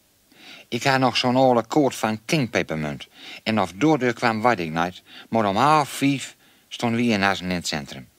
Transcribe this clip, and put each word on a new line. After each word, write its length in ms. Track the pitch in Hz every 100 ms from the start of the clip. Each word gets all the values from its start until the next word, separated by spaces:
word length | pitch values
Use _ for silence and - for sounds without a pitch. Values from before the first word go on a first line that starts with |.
| _ _ _ _ - - -
Ik 140 | 120
had 160 | 139 131
nog 180 | 131 -
zo'n 200 | 127 127
oude 300 | 131 120 110
koord 280 | 156 131
van 300 | - 113 110
King 260 | - 160 123
Peppermint. 580 | 98 80 80 76 69 - - - -
En 180 | - 110
of 120 | 92
doordeur 400 | 92 151 147 123
kwam, 300 | 117 120 110
weet 160 | 117 107
ik 140 | 82
niet. 300 | 80 87 92 - - -
Maar 180 | 113 104
om 100 | 98
half 320 | 139 156 131
vijf 480 | - 139 135 - - _ _ -
stonden 320 | - 120 117
we 60 | 120
in 160 | 107
Assen 260 | 98 92 92
in 60 |
het 120 | 87 -
centrum. 420 | 78 69 65 -